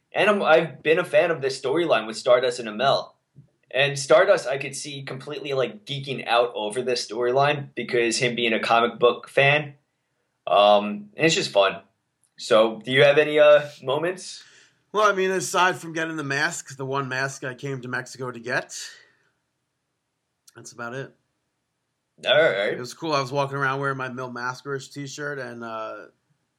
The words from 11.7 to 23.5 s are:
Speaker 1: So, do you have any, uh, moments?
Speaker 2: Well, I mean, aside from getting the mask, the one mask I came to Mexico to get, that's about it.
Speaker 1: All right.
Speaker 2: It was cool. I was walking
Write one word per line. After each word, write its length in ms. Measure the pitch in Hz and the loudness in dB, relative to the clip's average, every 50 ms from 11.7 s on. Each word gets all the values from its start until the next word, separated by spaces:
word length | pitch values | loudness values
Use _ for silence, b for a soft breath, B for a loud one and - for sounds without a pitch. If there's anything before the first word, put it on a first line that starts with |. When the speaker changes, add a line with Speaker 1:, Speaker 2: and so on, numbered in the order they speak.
| 87 - - _ _ _ _ _ _ _ _ _ _ | 0 -4 -12 _ _ _ _ _ _ _ _ _ _
Speaker 1:
So, 440 | - - - 117 110 113 113 107 107 - | -10 -2 2 4 4 4 4 0 -6 -6
do 80 | 127 | 0
you 120 | 131 139 143 | 2 4 6
have 140 | 143 143 | 6 6
any, 200 | 151 151 151 151 | 4 4 4 4
uh, 300 | 151 147 147 147 143 143 - - - 131 | 6 8 8 8 6 4 0 -12 -10 -6
moments? 600 | 131 131 151 165 180 190 185 - - - - b b b b b b b b b _ - | -4 -2 -2 -2 -4 -6 -8 -12 -16 -16 -18 b b b b b b b b b _ 0
Speaker 2:
Well, 180 | 208 214 202 | 2 2 2
I 20 | 196 | 2
mean, 160 | 190 190 185 | 2 0 0
aside 440 | 190 180 151 - 196 180 180 185 170 | -2 -2 -4 -2 0 2 2 2 0
from 160 | 139 165 165 | -2 -8 -10
getting 240 | 156 165 165 165 160 | -6 -6 -6 -6 -6
the 80 | 156 143 | -6 -4
mask, 540 | 139 139 143 156 170 156 - - - 139 | -4 -2 -2 -2 -2 -4 -6 -14 -14 -12
the 80 | 135 135 | -10 -8
one 240 | 131 139 139 135 127 | -6 -4 -4 -4 -4
mask 340 | 127 131 135 135 135 - 147 | -4 -4 -4 -4 -6 -8 -10
I 100 | 131 123 | -12 -10
came 280 | - 143 139 135 127 | -10 -10 -10 -10 -10
to 80 | 120 127 | -8 -8
Mexico 420 | 123 123 123 - - 120 131 127 | -8 -8 -8 -10 -12 -10 -10 -10
to 80 | 117 117 | -10 -10
get, 400 | 113 120 131 165 - - - - - - b b b b b b b b b b _ _ _ _ _ _ _ _ _ _ _ _ _ _ _ _ _ _ _ _ _ _ - | -8 -6 -6 -6 -6 -8 -12 -14 -14 -16 b b b b b b b b b b _ _ _ _ _ _ _ _ _ _ _ _ _ _ _ _ _ _ _ _ _ _ -20
that's 160 | 120 117 - | -20 -20 -18
about 220 | - 117 117 117 123 | -14 -12 -12 -10 -10
it. 200 | 135 127 - _ _ _ _ _ _ _ _ _ _ _ _ _ _ _ _ _ _ _ _ _ _ - | -10 -12 -14 _ _ _ _ _ _ _ _ _ _ _ _ _ _ _ _ _ _ _ _ _ _ 0
Speaker 1:
All 80 | 110 131 | 2 4
right. 400 | 151 165 139 95 98 101 123 139 | 4 4 2 2 0 -2 -4 -4
Speaker 2:
It 60 | 131 | -6
was 140 | 123 120 - | -10 -12 -12
cool. 180 | - 165 160 | -10 -6 -4
I 80 | 147 139 | -2 -2
was 120 | 135 123 | -2 -2
walking 260 | 135 143 139 135 | -4 -4 -4 -4